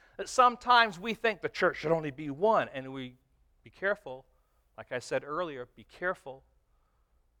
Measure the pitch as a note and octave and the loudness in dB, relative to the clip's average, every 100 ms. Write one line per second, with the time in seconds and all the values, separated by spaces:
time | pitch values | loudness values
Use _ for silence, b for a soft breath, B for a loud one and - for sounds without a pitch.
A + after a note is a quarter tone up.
0 | b b G3+ - B3 A3+ A#3+ B3 A3+ E3+ | b b -2 4 4 4 4 6 6 0
1 | A3+ A3 A#3 F#3+ D3+ - F3+ C#3 D#3 E3 | -6 -2 -2 -2 -6 0 0 2 0 0
2 | D3+ C3 D#3 C#3 G#3+ G3+ A#2 C#3 C3+ C3+ | 0 -8 -10 0 2 4 0 -6 -10 -10
3 | B2+ B2 _ _ _ _ A#2 - F#3+ G3+ | -12 -14 _ _ _ _ -20 -6 -4 -4
4 | - C3 - _ _ _ _ - A2 B2+ | -6 -16 -18 _ _ _ _ -18 -8 -6
5 | - C3+ C3+ D#3 F3 C3+ A#2+ - A2 - | -2 -4 -2 -4 -6 -8 -14 -18 -20 -6
6 | F3+ F#3 C#3+ C3 _ _ _ _ _ _ | -4 -4 -10 -18 _ _ _ _ _ _
7 | _ _ _ _ | _ _ _ _